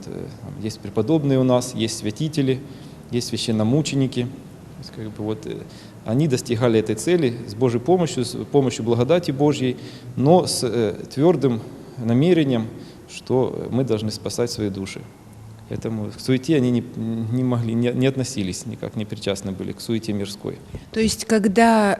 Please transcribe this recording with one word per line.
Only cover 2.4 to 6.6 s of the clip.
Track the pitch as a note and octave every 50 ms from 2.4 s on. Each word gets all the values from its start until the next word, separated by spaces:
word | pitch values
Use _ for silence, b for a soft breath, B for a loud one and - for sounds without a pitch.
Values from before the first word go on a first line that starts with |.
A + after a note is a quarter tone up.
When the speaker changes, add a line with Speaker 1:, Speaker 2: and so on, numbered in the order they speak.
| C3+ C3 B2+ C3 - B B B B B B B B B
Speaker 1:
есть | A#2+ B2 A#2 -
священномученики. | A#2 G#2+ - - A2 G#2+ G#2+ A2+ C3 D#3 D3+ - C#3 C#3 C3+ B2 - B2 B2
То | B2 - - - - - - - - - -
есть, | - - -
как | - A2
бы, | G#2+ G#2+ - G#2
вот, | G#2+ G#2+ G#2+ -
э, | - A2 G#2+ - - B B B B B B -
они | G#2+ A#2 C3+ D#3+
достигали | D#3 B2+ A#2+ - - A#2 A2+